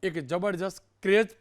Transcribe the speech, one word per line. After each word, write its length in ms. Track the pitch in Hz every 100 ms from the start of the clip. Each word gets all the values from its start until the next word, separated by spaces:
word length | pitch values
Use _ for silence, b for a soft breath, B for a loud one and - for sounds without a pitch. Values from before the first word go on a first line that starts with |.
એક 140 | 185 165
જબરજસ્ત 640 | 135 170 202 180 190 - _ _
ક્રેઝ 240 | 190 202 220 -